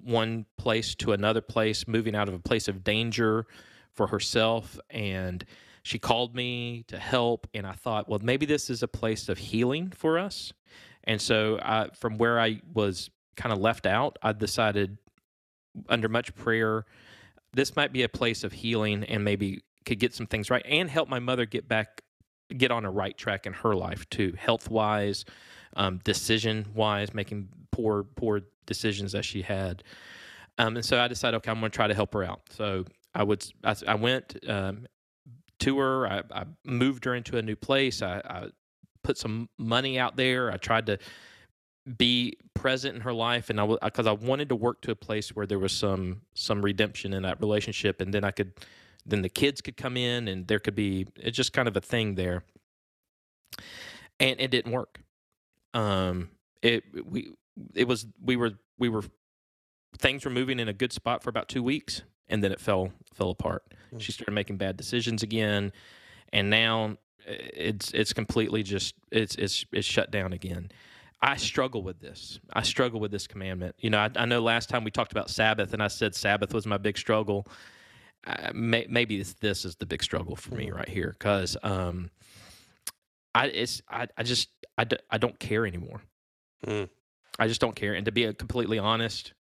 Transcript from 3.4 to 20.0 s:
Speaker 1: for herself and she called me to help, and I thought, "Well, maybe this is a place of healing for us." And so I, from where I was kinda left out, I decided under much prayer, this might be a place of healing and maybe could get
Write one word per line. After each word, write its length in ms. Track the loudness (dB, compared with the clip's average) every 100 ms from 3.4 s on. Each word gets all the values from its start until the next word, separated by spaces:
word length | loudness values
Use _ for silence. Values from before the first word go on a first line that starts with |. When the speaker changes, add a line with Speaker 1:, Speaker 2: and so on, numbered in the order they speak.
| -2 -14 -20 -20 _
Speaker 1:
for 140 | -2 0
herself 720 | 0 2 2 4 2 -4 -16 -12
and 540 | -6 -4 -2 -4 -6 -10 -18 -20 -16 -8
she 100 | -6
called 360 | 2 2 2 -2
me 480 | -4 -4 -6 -8 -10
to 100 | -10
help, 480 | 0 4 4 2 -4
and 120 | -8 -8
I 60 |
thought, 380 | -6 -2 -2 0
"Well, 80 | 0
maybe 220 | 2 2
this 240 | 2 0 0
is 140 | -2
a 60 | -4
place 420 | -2 -2 -2 -2
of 80 | -6
healing 520 | -2 2 2 2 -4
for 280 | -2 2 2
us." 340 | 0 -8 -12 -16 _ -20 -20 -8
And 140 | -2 -2
so 400 | 2 4 4 0
I, 260 | 2 0 0
from 240 | -4 -6 2
where 200 | 2 4
I 220 | 2 0 -2
was 340 | 2 2 0 -8 _ _ -8
kinda 200 | -2 2
left 300 | 2 2 2
out, 320 | 2 0 0
I 100 | -2
decided 680 | 0 -2 2 2 2 0 -4 _ _ _ _ _ _ _ -16 0
under 200 | 0 2
much 240 | 0 -2
prayer, 500 | -6 0 2 2 0 -4 -18 -20 -20 -20 _ _
this 200 | 0 0
might 160 | 0 0
be 100 | 2
a 60 | 0
place 360 | 2 -2 0
of 80 | -6
healing 500 | -4 -2 0 2 0
and 200 | 0 0
maybe 380 | 2 2 0 -4 -12 _ -4
could 120 |
get 140 | 0